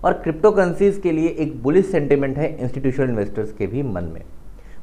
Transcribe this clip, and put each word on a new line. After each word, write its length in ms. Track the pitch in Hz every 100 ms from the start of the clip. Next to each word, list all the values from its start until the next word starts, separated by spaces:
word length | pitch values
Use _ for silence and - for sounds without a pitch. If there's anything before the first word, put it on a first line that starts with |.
और 80 | 180
क्रिप्टो 380 | - 165 160 214
करेंसीज 480 | 196 180 165 202 -
के 140 | 180
लिए 160 | 156 160
एक 340 | 156 147 123
bullish 240 | 127 175 190
sentiment 520 | 170 139 143 135 135
है 200 | 151 -
institutional 480 | 123 139 135 135 131
investors 440 | 113 101 - 104
के 140 | - 95
भी 160 | 120
मन 220 | 135 90
में। 180 | 82 82 - - - - - -